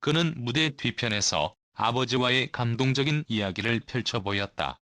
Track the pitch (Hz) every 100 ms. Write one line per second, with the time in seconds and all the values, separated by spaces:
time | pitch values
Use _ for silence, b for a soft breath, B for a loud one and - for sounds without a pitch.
0 | - 156 170 156 120 127 160 147 160 -
1 | 117 104 101 87 76 - _ - 110 120
2 | 127 123 123 127 123 - 120 117 131 135
3 | 139 151 - 110 98 92 104 117 - 127
4 | 110 117 95 101 98 - 71 62 _